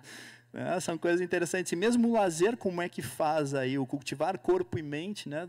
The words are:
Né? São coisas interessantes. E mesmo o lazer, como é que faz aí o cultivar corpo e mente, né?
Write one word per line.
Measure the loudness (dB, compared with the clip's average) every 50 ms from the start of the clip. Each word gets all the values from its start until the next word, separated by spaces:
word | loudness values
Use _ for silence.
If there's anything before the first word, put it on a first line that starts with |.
| -12 -16 -18 -18 -18 -20 -20 -20 _ _
Né? | -10 -8 -4 -2 -2 -2
São | -2 -4 -4 -2
coisas | 0 2 2 2
interessantes. | 2 0 0 0 0 0 -2 -4 -2 -2
E | -2
mesmo | 0 2 2 4 4 4 4
o | 4
lazer, | 4 4 2 4 2 2 2 2 0
como | -2 -4 -2 -2
é | -4 -4
que | -4 -8 -10
faz | -8 -4 -2 0 2 2 2 0 0 0
aí | 0 0 0 0 0
o | 0
cultivar | -2 -4 -6 -6 -8 -4 2 2 2 2 2
corpo | 4 4 4 4 4 0 -2 -4
e |
mente, | -4 -4 -4 -4 -4 -6 -6 -8 -8 -6
né? | -6 -6 -6